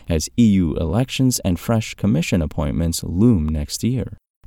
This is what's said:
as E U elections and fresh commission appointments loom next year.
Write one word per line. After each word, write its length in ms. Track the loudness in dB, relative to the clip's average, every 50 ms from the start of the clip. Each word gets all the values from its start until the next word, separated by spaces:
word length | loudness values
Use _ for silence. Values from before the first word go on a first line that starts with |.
| -6
as 220 | -2 -2 -2 -2 -2 2 4
E 60 | 4 6
U 280 | 6 4 2 2 0
elections 640 | -2 -2 0 0 0 -2 -2 0 0 0 2 0 0 -2
and 120 | -2 -2 -2
fresh 360 | -2 -2 0 0 -2 -4 -8
commission 480 | -2 0 0 0 0 0 0 0 0
appointments 600 | 0 -2 -2 -4 -4 -2 -2 -2 -2 -2 -2 -4
loom 460 | -6 -4 0 2 4 4 4 2 0 -2
next 340 | -2 -4 -4 -6 -6 -4
year. 360 | -4 -2 -2 -2 -6 -8 -10 -16 _ _ _ _ -4